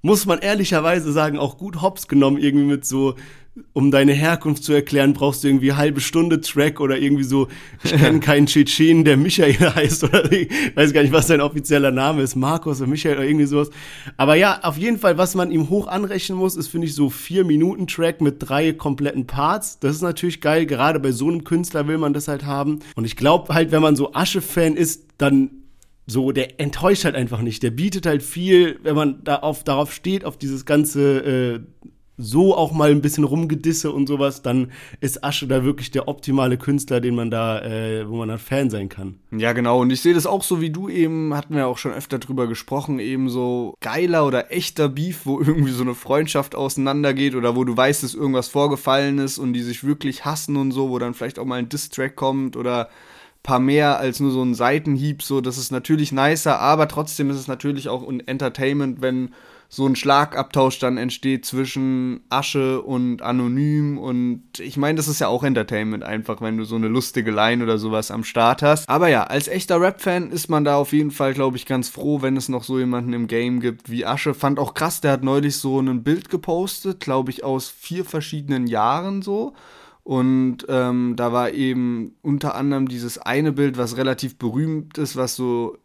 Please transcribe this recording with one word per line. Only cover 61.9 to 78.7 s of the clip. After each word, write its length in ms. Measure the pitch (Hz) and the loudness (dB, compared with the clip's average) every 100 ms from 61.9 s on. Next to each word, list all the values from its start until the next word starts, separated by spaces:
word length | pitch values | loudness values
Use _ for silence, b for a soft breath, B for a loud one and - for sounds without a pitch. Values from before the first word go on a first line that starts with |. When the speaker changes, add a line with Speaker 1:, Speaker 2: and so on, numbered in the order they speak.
| 131 127 123 _ | 0 -2 -6 _
Speaker 2:
Asche 520 | 127 143 143 135 131 | -4 -2 0 0 -2
und 400 | - 127 123 120 | -4 -2 -2 -4
Anonym 760 | - 127 123 131 147 151 147 139 | -2 -2 0 0 0 2 0 -4
und 460 | 127 123 123 120 _ - | -4 -2 -2 -4 _ -14
ich 160 | 117 143 | -8 -2
meine, 200 | 143 160 | -2 0
das 100 | 147 | -2
ist 140 | 147 | -2
ja 80 | 113 | 0
auch 140 | 123 | 0
Entertainment 600 | 143 120 107 110 107 107 | 0 0 -2 -4 -4 -6
einfach, 380 | - 110 110 107 | -6 -8 -6 -6
wenn 160 | 113 110 | -4 -6
du 80 | |
so 100 | 110 | -4
eine 140 | 113 110 | -4 0
lustige 420 | 123 120 139 110 | -2 -2 -4 -2
Line 320 | 104 110 120 | 2 2 2
oder 140 | 113 110 | 0 0
sowas 320 | 110 110 107 | 0 -4 -4
am 140 | 104 | -8
Start 360 | 113 120 117 117 | -4 2 2 4
hast. 260 | 147 151 - | 2 2 0
Aber 180 | 143 175 | 2 4
ja, 160 | 123 | 4
als 240 | 92 139 151 | 2 -4 -2
echter 340 | 185 185 175 | -6 0 2
Rap-Fan 480 | 180 185 196 180 170 | 2 0 -4 -2 -4
ist 200 | 165 156 | -8 -2
man 160 | 156 | 0
da 100 | 147 | 2
auf 160 | 143 139 | 2 2
jeden 180 | 147 147 | 2 0
Fall, 240 | 143 135 | 0 -2
glaub 220 | 135 135 | 0 -2
ich, 100 | 127 | -2
ganz 220 | - 131 123 | -4 -4 -4
froh, 340 | - 139 147 | -6 -4 -2
wenn 140 | 131 | 0
es 140 | 135 127 | -2 -2
noch 140 | 123 | -6
so 140 | 123 131 | -4 -2
jemanden 360 | 127 123 120 | 0 -2 -4
im 140 | 120 113 | -4 -2
Game 340 | 113 123 123 | -2 0 -2
gibt 280 | 120 117 - | -2 -6 -8
wie 160 | 120 | -6
Asche. 280 | 110 139 151 | -4 -2 -4
Fand 260 | 135 139 143 | -2 -2 -2
auch 140 | 135 | -4
krass, 260 | - 160 - | -4 -4 -2
der 140 | 151 | 0
hat 100 | 135 | 0
neulich 320 | 131 139 147 | 2 0 0
so 240 | 139 135 135 | -2 -2 0
ein 240 | 131 127 | 0 0
Bild 260 | 127 170 - | 0 -2 -2
gepostet, 680 | 185 - 170 190 - 196 185 | -6 -2 -2 -2 -6 -8 -6
glaub 300 | - 131 131 | -2 -2 -2
ich, 160 | - | -6
aus 240 | 135 131 - | -4 -4 -6
vier 340 | - - 175 | -16 -10 -8
verschiedenen 640 | 180 160 147 151 143 135 | -6 -6 -6 -10 -4 -2
Jahren 540 | 120 | 0